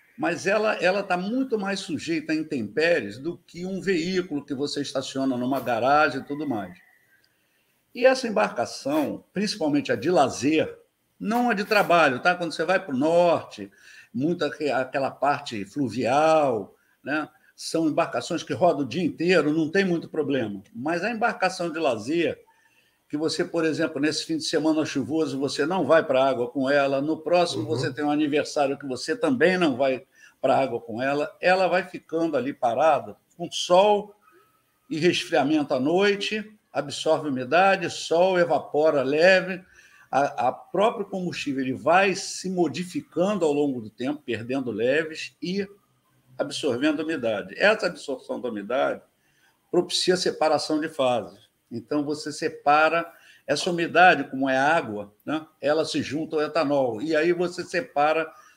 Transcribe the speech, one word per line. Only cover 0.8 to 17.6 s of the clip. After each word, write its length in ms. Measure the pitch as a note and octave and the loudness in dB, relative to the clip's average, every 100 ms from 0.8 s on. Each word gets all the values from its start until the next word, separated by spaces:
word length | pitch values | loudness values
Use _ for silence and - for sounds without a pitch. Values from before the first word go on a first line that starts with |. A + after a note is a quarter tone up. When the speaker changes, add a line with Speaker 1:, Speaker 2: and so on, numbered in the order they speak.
Speaker 1:
ela 180 | E3+ G3+ | 2 0
tá 140 | G3 F3+ | 0 -2
muito 400 | F#3+ B3 C4 A3 | -2 -2 -2 -2
mais 200 | G3 G3 | -2 -4
sujeita 540 | - C#3 - E3 D3+ | -4 -8 -4 -4 -2
a 40 | D#3 | -4
intempéries 800 | D#3 C#3+ G#2 B2 D#3+ E3+ G#2 G#2+ | -2 -6 -4 0 2 2 -2 -8
do 200 | D3 E3+ | -10 -10
que 260 | _ E3+ | _ -10
um 160 | F3+ F#3+ | -6 -4
veículo 640 | D#3+ F3+ E3+ F#3 F3+ D3 | 0 0 0 -2 -2 -6
que 100 | - | -6
você 260 | C3 C#3 - | -6 -4 -4
estaciona 540 | C#3 C#3 C3+ C3+ C3+ B2 | -6 -6 -6 -4 -2 -2
numa 240 | B2 C3+ | -2 -2
garagem 600 | A#2+ A#2 B2 D3 D3+ C3+ | -2 0 4 4 4 0
e 40 | |
tudo 240 | - C#3+ D3+ | -8 -8 -4
mais. 280 | A2+ F#2 F2 _ _ _ _ _ _ _ _ _ _ _ | -6 -8 -14 _ _ _ _ _ _ _ _ _ _ _
E 100 | A#3+ | 2
essa 220 | C4 C4 A#3 | 4 4 0
embarcação, 960 | G3 G3+ G3 A#2 - C3+ D3+ C3 - - | 0 0 -2 -4 -4 -2 -2 -2 -6 -8
principalmente 600 | - G#3 - D#3 C#3+ - | -4 -4 -2 0 0 0
a 40 | A#2 | -2
de 140 | C3 | 2
lazer, 680 | F3+ C3 - B2+ D#3 A2 - _ _ _ _ | 4 4 2 0 2 0 -6 _ _ _ _
não 300 | F#3 A#3 B3 | -2 0 0
a 40 | |
de 100 | G#3 | 0
trabalho, 560 | G#3 G#3+ D#3+ F3 D3+ A#2+ | 2 2 4 6 4 4
tá? 140 | F3 | 0
Quando 180 | F3 E3+ | 0 -4
você 120 | - | -4
vai 200 | E3 F#3 | 0 0
pro 120 | F#3+ B2+ | 0 -2
norte, 760 | D#3 E3+ F3 C#3+ - - G2+ _ - - - | 2 4 4 2 -2 -14 -16 _ -20 -20 -12
muita 340 | A#2 D3 F3 D3+ | -4 -2 0 -4
aque-, 240 | - D3 | -2 -2
aquela 400 | B2 C3 C#3+ C3 | -2 -2 -2 -4
parte 540 | - C#3 C3+ - A2+ | 0 0 0 -4 -8
fluvial, 1080 | F#2+ - C3 G#2+ A2+ C#3 D#3 D#3+ C#3+ A2+ F#2+ _ _ _ | -8 -4 -4 -2 2 4 6 4 4 0 -4 _ _ _
né? 260 | - D3+ D3+ _ _ | -6 -6 -6 _ _
São 340 | _ | _